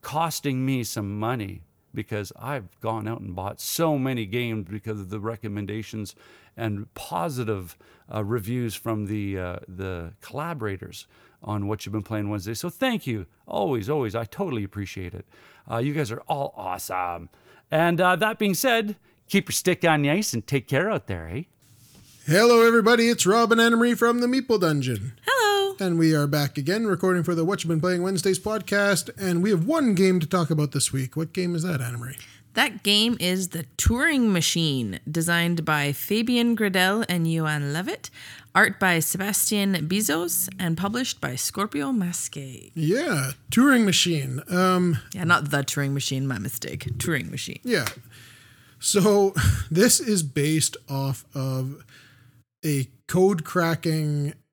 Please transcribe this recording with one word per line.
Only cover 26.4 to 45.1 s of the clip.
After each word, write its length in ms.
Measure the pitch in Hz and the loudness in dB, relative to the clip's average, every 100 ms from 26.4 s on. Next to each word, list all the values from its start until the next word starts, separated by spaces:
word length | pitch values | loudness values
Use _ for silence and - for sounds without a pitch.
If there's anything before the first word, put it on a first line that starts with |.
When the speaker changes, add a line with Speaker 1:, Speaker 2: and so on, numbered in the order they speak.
| 143 - | 0 -2
Speaker 2:
again 280 | 139 202 226 | -2 0 0
recording 360 | 175 190 180 | 2 2 2
for 120 | 170 | 0
the 100 | 170 | 0
What 200 | 160 - | 0 0
You've 60 | 165 | 0
Been 100 | 165 | 0
Playing 220 | 175 180 | 2 0
Wednesdays 360 | 180 190 196 185 | 0 0 0 0
podcast. 680 | 214 214 - 202 202 185 - - | 0 -4 0 2 2 2 -2 -6
And 240 | 190 170 | -2 2
we 60 | 190 | 2
have 140 | 190 | 2
one 300 | 180 320 262 | 2 2 4
game 260 | 185 190 185 | 4 4 4
to 60 | 156 | 2
talk 240 | 185 160 | 0 2
about 220 | 160 147 | 0 0
this 200 | 139 - | 0 -2
week. 240 | 135 131 - | -2 -4 -4
What 160 | 160 | -4
game 220 | - 180 | -2 -2
is 80 | 175 | -2
that, 180 | 175 156 | -2 -2
Anna 160 | 120 120 | -4 -8
Marie? 220 | 120 139 - - _ | -10 -14 -18 -20 _
Speaker 3:
That 300 | - 190 202 | 0 0 0
game 340 | - 208 220 240 | 2 4 4 2
is 300 | 175 185 185 | 0 0 -2
The 160 | 160 165 - | -6 -10 0
Turing 520 | - 233 320 285 233 | 2 2 2 4 4
Machine, 680 | 185 - 175 165 135 110 92 - | 4 2 2 0 0 -2 -6 -6
designed 540 | 160 165 170 170 170 | -4 0 2 2 0
by 280 | 156 151 143 | 0 0 0
Fabian 600 | 135 - 214 233 247 233 | -2 -2 0 2 2 2
Gradel 520 | 226 214 190 185 208 220 | 2 2 2 2 2 0
and 240 | 180 165 | 0 0
Johan 400 | 165 156 151 143 | 0 0 0 -2
Levitt, 380 | 151 202 392 - - - - - | -4 -4 -8 -10 -18 -20 -20 -2
art 240 | - 220 214 | 2 2 4
by 200 | 190 170 | 2 2
Sebastian 880 | 160 185 190 208 - 208 196 185 151 | 0 -2 -2 0 0 2 2 0 0
Bizos, 600 | 190 214 311 349 - 190 190 | 0 0 0 0 -2 -4 -4
and 180 | 180 165 | -2 0
published 440 | 196 233 254 - | -2 -2 -4 -4
by 160 | 143 127 | -6 -4
Scorpio 540 | - - 208 285 277 | -6 -4 -4 -2 -2
Masque. 460 | 254 175 170 - - 135 127 - | 0 -2 -4 -8 -10 -12 -14 -14
Speaker 2:
Yeah, 580 | - 156 220 330 170 131 135 - | -4 0 0 0 -2 -4 -8 -2
Turing 360 | - 269 254 208 | 4 6 6 6
Machine. 560 | 170 185 160 135 127 - | 4 2 0 -2 -6 -2
Um, 480 | 180 185 185 180 151 - | 2 4 4 2 0 -4